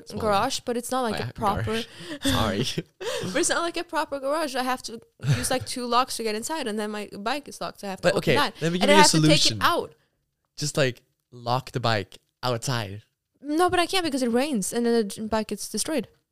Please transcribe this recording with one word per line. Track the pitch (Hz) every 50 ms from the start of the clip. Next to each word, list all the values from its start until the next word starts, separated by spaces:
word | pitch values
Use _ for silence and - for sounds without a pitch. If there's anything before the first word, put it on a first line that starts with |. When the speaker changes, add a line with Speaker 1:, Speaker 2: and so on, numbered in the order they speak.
| -
Speaker 1:
Small | - - 208
Speaker 2:
garage, | 220 214 202 196 226 269 - - -
but | 247 233
it's | 240 - -
not, | 247 262
like, | 254 220 202
Speaker 1:
Oh, | - -
Speaker 2:
a |
Speaker 1:
yeah, | 120
Speaker 2:
proper | - - 226 196 202 - 113
Speaker 1:
garage. | 214 220 226 233 - - - 349
<laughs> | 339 302 277
Sorry. | - 277 262 - 220 208 196 104 131 - - - - _ _ -
Speaker 2:
<laughs> | 381 466 - 480 - 185 196
But |
it's | 285 339 311
not | 262 294 339
like | 339 -
a | 339 349
proper | - 330 294 311 311 285 277
garage. | 262 277 294 330 320 285 -
I | 240
have | 254 262 254 - -
to | - 226 226 - _ _ - - 143 -
use, | 240 247 -
like, | 254 254 -
two | - - 262 240
locks | 240 240 240 262 - -
to | - 226
get | 214 208
inside, | 220 233 - 320 320 269
and | 220 208
then | 220 208 214
my | 208 208 208 - -
bike | 202 202 226 277 294 -
is | - - -
locked, | 175 170 - -
so | -
I | 196
have | 190 -
to | - 175
Speaker 1:
But, | -
Speaker 2:
open | 180
Speaker 1:
okay, | - - -
Speaker 2:
that. | 294 269 208 - -
Speaker 1:
let | 151 170
me | 175 180
Speaker 2:
And |
Speaker 1:
give | 208 285
Speaker 2:
I | 294
Speaker 1:
you | 311
a |
Speaker 2:
have | 294 294
to | - 160
take | 156 156
it | - -
Speaker 1:
solution. | - 302 110 104
Speaker 2:
out. | 226 311 349 294 - - - _ _ _ _ _ _ _ _ _ _ _ _
Speaker 1:
Just, | - 147 147 -
like, | 156 139 127 117 - _ _ _ _ _ _
lock | - 123 117 120 123 127 - -
the | - 135
bike | 117 117 113 104 90 - - - _ _ _ - -
outside. | 127 120 117 - 143 123 117 107 92 98 107 - _ _ _ _ _ _ _
Speaker 2:
No, | - 294 294 320 359 349
but | 359 349
I | 339
can't | - 381 381 339
because | 311 277 262
it | 254 233
rains, | 226 247 277 320 269 202 185 -
and | 214 240 240
then | 233 233
the | 233 214
j-, | 196 - - 220
bike | 214 226 220 214
gets | - 214 - -
destroyed. | - - 214 - 302 320 254 196 - _ _ _ _